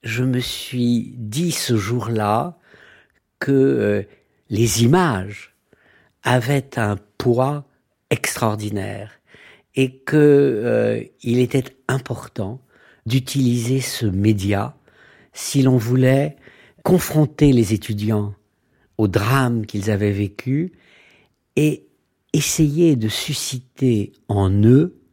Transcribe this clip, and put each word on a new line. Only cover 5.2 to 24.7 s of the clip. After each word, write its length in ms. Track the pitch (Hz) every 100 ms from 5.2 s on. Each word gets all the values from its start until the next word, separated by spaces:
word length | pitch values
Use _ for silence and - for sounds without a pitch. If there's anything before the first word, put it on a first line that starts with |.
| 104 104 - _ _ _ _ _ _ _
avaient 540 | - 123 120 143 131 -
un 200 | 107 101 _ _
poids 480 | 123 120 131 147 143 _ _ _ _
extraordinaire 1000 | - - - 113 107 104 104 98 101 104 _ _ - - - _ -
et 220 | 131 127
que, 180 | - 151
euh, 840 | 147 143 139 113 120 113 110 113 113 _
il 180 | - 120
était 240 | 123 139 127 _ -
important 720 | 131 131 120 - - 98 127 _ _ _ _ -
d'utiliser 760 | 131 131 143 127 120 117 135
ce 260 | 127 - 110
média 680 | 95 104 107 95 98 117 - _ _ - _ _
si 280 | - - 143
l'on 160 | 131 127
voulait 580 | 113 127 127 135 147 151 - _ _ _
confronter 680 | - 180 - 156 151 - 147
les 200 | 127 104
étudiants 600 | 107 - 104 107 107 104 101 _ _ _ _ _ -
au 100 | 107
drame 580 | 98 104 135 131 120 104
qu'ils 260 | 104 98
avaient 200 | 104 107
vécu 600 | 101 104 - - 139 180 _ _ _ _ _ _ _ _ -
et 320 | 151 - _ _ _ _ _
essayer 640 | 160 - - 156 147 170 135
de 120 | 110
susciter 1040 | - - 147 - 131 - _ 131 113 98 _ _
en 220 | 101 95 101
eux 360 | 104